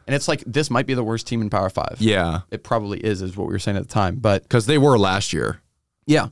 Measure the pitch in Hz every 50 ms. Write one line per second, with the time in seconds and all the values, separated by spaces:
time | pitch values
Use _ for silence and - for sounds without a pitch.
0 | _ - 139 143 - - 156 139 - 123 113 147 156 - 147 131 135 - 131 127
1 | 120 107 113 113 - - 120 117 110 104 110 98 95 95 - - - - - -
2 | 107 110 104 95 87 85 80 90 - - - - - - 123 113 104 101 101 92
3 | 90 110 104 92 95 92 90 101 90 - - 101 - 110 101 98 - - - 110
4 | 98 92 113 135 113 107 98 95 - - - 120 101 113 156 147 135 147 131 113
5 | 98 95 92 98 98 - - 78 58 55 - - _ _ _ _ _ _ _ _
6 | _ - 147 151 98 -